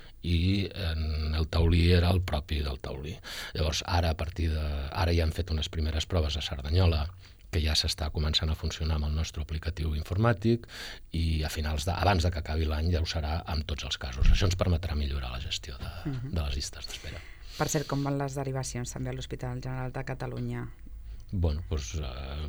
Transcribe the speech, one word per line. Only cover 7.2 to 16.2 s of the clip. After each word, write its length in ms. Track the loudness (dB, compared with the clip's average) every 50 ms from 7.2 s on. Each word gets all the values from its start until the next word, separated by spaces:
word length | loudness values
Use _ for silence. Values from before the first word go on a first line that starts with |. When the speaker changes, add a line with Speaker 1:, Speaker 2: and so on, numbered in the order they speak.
| -18 -20 -20 -18 -8 -2
Speaker 1:
que 80 | 0 2
ja 120 | 2 4 2
s'està 340 | 2 2 0 0 -2 -2 -2
començant 400 | 0 0 0 2 2 2 0 0
a 60 | -2
funcionar 400 | 0 -2 -4 -2 -2 0 0 2
amb 100 | 2 0
el 80 | 0 0
nostre 280 | 0 -2 -2 -4 -6
aplicatiu 520 | -6 -4 -4 -4 -4 -4 -4 -2 -2 -2 0
informàtic, 720 | -2 -2 -2 2 4 4 4 4 4 4 4 4 2 0 -8 -14 -14 -12 -12 -12 -14 -10 -4
i 320 | 0 0 2 2 2 2 0
a 60 | 0
finals 340 | -2 -2 -2 0 0 0 0
de, 80 | 0
abans 320 | 0 2 4 4 6 6 4
de 60 | 2
que 60 | 2 0
acabi 240 | -2 -2 0 0 2
l'any 260 | 2 0 2 2 2
ja 120 | 2 2
ho 40 | 2
serà 360 | 0 -2 -2 -2 0 -2 -2 -2
amb 200 | -2 -2 -2 -2
tots 180 | -2 -4 -4 -4
els 140 | -6 -6 -6
casos. 280 | -6 -4 2 6 8 8
Això 140 | 8 8 6 4
ens 80 | 4
permetrà 400 | 4 4 4 2 2 0 -2 -2
millorar 340 | -2 -2 -2 -2 -4 -4 -6
la 100 | -6 -6
gestió 360 | -6 -6 -6 -6 -8 -10 -10 -10
de, 320 | -10 -10 -8 -6 -6 -4
Speaker 2:
Mhm. 220 | -4 -4